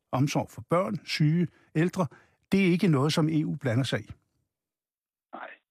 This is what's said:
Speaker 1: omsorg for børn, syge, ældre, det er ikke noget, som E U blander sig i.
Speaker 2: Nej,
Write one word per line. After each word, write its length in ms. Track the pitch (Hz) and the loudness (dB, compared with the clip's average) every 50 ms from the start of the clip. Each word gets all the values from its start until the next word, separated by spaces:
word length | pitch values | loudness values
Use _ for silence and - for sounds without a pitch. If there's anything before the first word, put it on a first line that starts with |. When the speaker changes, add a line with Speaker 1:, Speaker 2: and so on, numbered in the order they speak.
| _ _ | _ _
Speaker 1:
omsorg 380 | - 127 143 139 - 147 - - | -2 0 0 0 0 -2 -4 -6
for 120 | - - - - | -10 -14 -6 -2
børn, 300 | 165 175 196 220 208 147 - | 0 0 0 -2 -4 -8 -8
syge, 420 | - - - 156 147 160 175 170 - - _ _ _ - | -6 -2 0 2 2 2 2 0 -2 -4 _ _ _ -2
ældre, 320 | 156 170 180 - 190 165 - - - _ _ _ _ _ - | -2 -2 0 -2 -4 -6 -6 -8 -14 _ _ _ _ _ -2
det 80 | 196 196 196 | 0 2 4
er 40 | 175 | 4
ikke 160 | 175 170 214 | 2 2 4
noget, 260 | 175 151 127 139 156 - | 2 4 4 2 0 0
som 160 | 175 151 156 | 0 0 0
E 160 | 165 151 160 | 0 0 -2
U 100 | 175 165 | -2 -4
blander 280 | 143 - 127 107 127 - | -4 -2 -2 0 0 0
sig 160 | - - 110 | -2 -4 -6
i. 80 | - - - _ _ _ _ _ _ _ _ _ _ _ _ _ _ _ _ _ _ _ _ _ _ _ - | -6 -10 -18 _ _ _ _ _ _ _ _ _ _ _ _ _ _ _ _ _ _ _ _ _ _ _ -20
Speaker 2:
Nej, 120 | - - - - - _ _ | -18 -18 -18 -20 -20 _ _